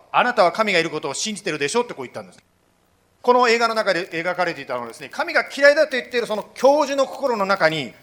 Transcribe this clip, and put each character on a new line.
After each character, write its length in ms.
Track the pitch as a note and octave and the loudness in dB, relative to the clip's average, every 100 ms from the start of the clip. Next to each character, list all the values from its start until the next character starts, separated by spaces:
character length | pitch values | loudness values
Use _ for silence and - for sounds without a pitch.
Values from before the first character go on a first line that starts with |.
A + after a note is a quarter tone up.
| _ | _
「あ 100 | D3 | 0
な 100 | A#3+ | 2
た 120 | A#3 F3 | 4 2
は 80 | |
神 180 | F3 G#3+ | 2 0
が 80 | F3 | 0
い 40 | |
る 60 | D#3+ | 0
こ 120 | D3+ | -4
と 80 | C#3+ | -6
を 40 | |
信 220 | C3+ G#3+ G3+ | -6 -8 -6
じ 80 | |
て 80 | F3+ | -6
る 60 | D3+ | -4
で 100 | C#3+ | -2
し 80 | A#3 | -2
ょ」 60 | |
っ 20 | A#3+ | -4
て 80 | |
こ 100 | E3 | -8
う 20 | B2 | -12
言 60 | |
っ 20 | |
た 80 | A2+ | -12
ん 60 | F#2+ | -16
で 60 | |
す。 60 | - _ _ _ _ _ _ _ _ | -20 _ _ _ _ _ _ _ _
こ 80 | - | 0
の 160 | B3 B3 | 4 4
映 100 | A#3 | 2
画 120 | A3+ | 0
の 40 | |
中 200 | A3 G3+ | 0 0
で 160 | E3+ F#3 | -2 -4
描 260 | E3 E3+ F3 | -4 -4 -2
か 80 | |
れ 100 | F3 | -4
て 80 | C#3+ | -4
い 40 | C3+ | -6
た 80 | B2 | -6
の 60 | |
は 60 | A#2 | -8
で 60 | |
す 60 | - | -12
ね、 80 | C3 | -10
神 240 | - E4+ | -8 -2
が 120 | D4+ - | -2 -2
嫌 220 | C4+ C#4+ | 4 4
い 40 | D4 | 6
だ 100 | D4+ | 2
と 60 | |
言 120 | B3+ | -2
っ 60 | A#3+ | -4
て 80 | A#3+ | -4
い 40 | |
る 60 | G#3+ | -4
そ 80 | G#3+ | -6
の 80 | - - | -8 2
教 260 | C4 D4 | 4 4
授 160 | C#4 C#4 | 2 0
の 100 | C4+ | -2
心 300 | - C4 A3 | -2 -4 -2
の 80 | F#3+ | 0
中 240 | G3 D#3+ | 2 2
に、 240 | D#3+ A#2+ - | 2 -6 -12